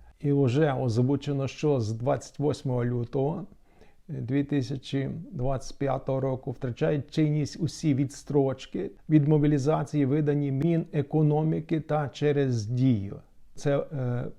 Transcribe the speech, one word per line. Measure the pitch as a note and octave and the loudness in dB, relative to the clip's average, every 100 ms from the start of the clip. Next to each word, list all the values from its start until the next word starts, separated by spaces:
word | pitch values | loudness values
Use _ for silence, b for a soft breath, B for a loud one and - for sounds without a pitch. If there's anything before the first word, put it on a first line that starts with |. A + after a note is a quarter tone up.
| b - | b -6
І | C#3+ | 0
вже | C#3+ C3+ C3 D#3 | 4 4 4 2
озвучено, | C3 B2+ A2 B2 C#3+ D3 C#3 C3+ | 2 0 2 2 0 -2 -4 -4
що | - D3+ C3+ | -2 0 0
з | G#2+ | 0
двадцять | A2+ B2 C3 - - | -2 -2 -2 -4 -4
восьмого | C#3+ C3 C3+ B2 A#2+ | -2 -2 -2 -2 -2
лютого | A#2+ A#2+ C#3 C#3 E3+ - - b b b b - | -2 -2 -2 -2 -4 -10 -18 b b b b -12
дві | C3+ A#2+ C#3 | -8 -2 -2
тисячі | C#3+ C#3+ A#2 C3+ - C3+ C3+ D#3+ A#3 | 0 -2 -2 -6 -4 -4 -4 -6 -10
двадцять | F3 B2 C3 - - | -4 -2 -2 -6 -4
п'ятого | C#3 C3 - C3+ | -2 -2 -2 -2
року | C3+ B2+ - | -2 -4 -6
втрачають | A#2+ B2+ A2+ D#3 D3+ - | -6 -6 -2 0 0 -2
чинність | - D3+ D3+ C#3 - | 0 2 2 -2 -2
усі | D3+ - D#3+ | -4 -2 0
відстрочки | B2+ C#3 - - D3 C3+ B2+ - G3+ - - - | 2 0 -4 0 2 2 -2 -6 -8 -8 -10 2
від | D#3 C#3+ | 4 6
мобілізації, | D3+ D3 D3 C3+ D#3 D3 D3 C3 | 4 4 2 2 0 0 0 2
видані | D3+ D3 D3 C#3+ | 2 2 0 0
Мінекономіки | C3+ E3 E3 E3 D3+ C#3+ D3+ D3+ D3 D#3 E3 D#3+ D#3+ | 0 2 0 0 -2 0 2 4 4 2 -2 -2 -4
та | - D3+ C#3 | 0 -2 -2
через | - C#3+ C#3+ C3+ A#2+ G#2 | 0 2 2 2 0 -2
Дію. | B2 C3 A2 G2+ - - - - - | 2 4 4 0 -10 -16 -20 -16 -6
Це, | D3 C#3 | 0 0
е, | - C#3+ B2 A#2+ C#3 | -2 -4 -4 -4 -6